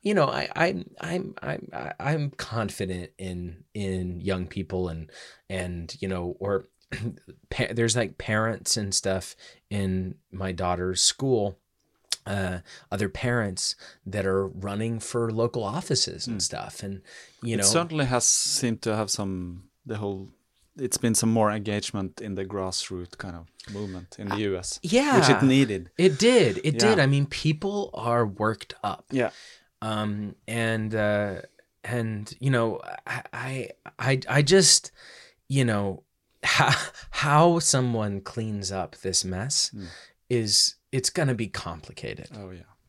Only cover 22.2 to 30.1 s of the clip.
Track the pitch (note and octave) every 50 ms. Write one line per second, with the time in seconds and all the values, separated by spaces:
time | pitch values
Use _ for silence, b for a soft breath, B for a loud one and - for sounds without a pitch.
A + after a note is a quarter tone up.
22.2 | A2+ G#2 G2 F#2+ G2 F#2+ G2+ G2 F#2+ F#2 F2+ - - - F#2+ F2+ F2 E2+ - -
23.2 | - F#2+ E2+ E2+ E2 - _ _ - - G2+ G2+ G#2 G2 F#2+ F2 F2 - - -
24.2 | G#2 G2+ F#2+ G#2 G#2+ G2+ F#2+ F2+ F2+ - - - - D#3+ G#3+ B3 C#4 D4 C4 G3
25.2 | D#3+ C3 B2+ F#2+ B2+ C3+ C3 C3+ C3+ A2 G2+ F#2 E2+ - _ - F3 F#3+ D3+ C3
26.2 | G#3 A#3+ B3+ A#3+ E3 A#2 F#2+ - - D#3 C#3+ A2+ G3 G#3+ A3 F#3 C#3 C3+ C#3 C#3+
27.2 | C#3+ C#3 - - - D#3 D#3 D#3 - G3 G3+ G#3 - - - - - A#2+ A#2+ A#2+
28.2 | A#2 G#2 F#2+ G2+ G#2+ A2 A2 - - _ - - - G#2 F#2+ - _ _ - C3
29.2 | A#2+ - B B B B B B B B B _ - A2 A2 G#2+ G#2+ G#2